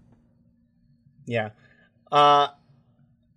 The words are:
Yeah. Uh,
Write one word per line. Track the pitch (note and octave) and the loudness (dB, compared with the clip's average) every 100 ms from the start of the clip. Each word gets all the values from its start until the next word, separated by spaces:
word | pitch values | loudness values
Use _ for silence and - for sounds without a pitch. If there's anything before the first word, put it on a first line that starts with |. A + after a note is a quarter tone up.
| _ _ _ _ _ _ _ _ _ _ _ _ - | _ _ _ _ _ _ _ _ _ _ _ _ -10
Yeah. | A2+ G#2+ - _ _ _ _ _ | -8 -8 -12 _ _ _ _ _
Uh, | D3 D3 C#3+ C#3+ - _ _ _ _ _ _ _ | 0 2 2 -2 -8 _ _ _ _ _ _ _